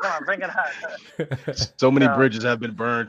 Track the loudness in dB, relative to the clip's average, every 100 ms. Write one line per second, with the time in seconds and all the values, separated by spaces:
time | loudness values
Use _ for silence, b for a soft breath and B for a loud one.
0 | -4 -4 -4 -4 -2 -2 -4 -6 -12 -14
1 | -16 -10 -6 -6 -8 -6 -6 2 4 6
2 | 4 6 2 2 -2 -2 -4 -4 -2 -2